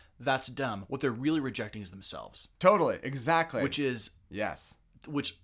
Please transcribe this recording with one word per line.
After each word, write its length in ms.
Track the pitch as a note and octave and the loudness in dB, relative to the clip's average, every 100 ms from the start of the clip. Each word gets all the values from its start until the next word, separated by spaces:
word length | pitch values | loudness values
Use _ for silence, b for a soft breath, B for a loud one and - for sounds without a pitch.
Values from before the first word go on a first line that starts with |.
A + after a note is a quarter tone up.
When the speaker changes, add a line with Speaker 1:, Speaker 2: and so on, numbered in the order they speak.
| b _ | b _
Speaker 1:
that's 280 | B2+ C3 - | 0 0 0
dumb," 380 | B2 C3+ G2+ G2 | -4 -2 -4 -6
what 140 | C3+ | -2
they're 100 | C#3 | 0
really 280 | A2+ C#3 D#3+ | 0 0 0
rejecting 420 | C3 A2 G#2+ G#2+ | 0 -4 -6 -8
is 100 | G2 | -12
themselves. 580 | G2 - C#2 G1+ - - _ | -10 -8 -8 -10 -14 -18 _
Speaker 2:
Totally, 400 | F#3 G#3 D3 F#2+ | 6 8 4 0
exactly. 580 | C3+ C3+ A#2+ E3 D#3+ A#2+ | -4 -4 2 2 2 0
Speaker 1:
Which 160 | F#2 - | 0 0
is 320 | C#3 A#2+ - - _ | 0 0 -6 -10 _
Speaker 2:
Yes. 460 | F#2+ G#2 D2+ - - _ - - | -4 -4 -4 -12 -14 _ -20 -6
Speaker 1:
which 320 | C#3+ C3+ - | -4 -4 -6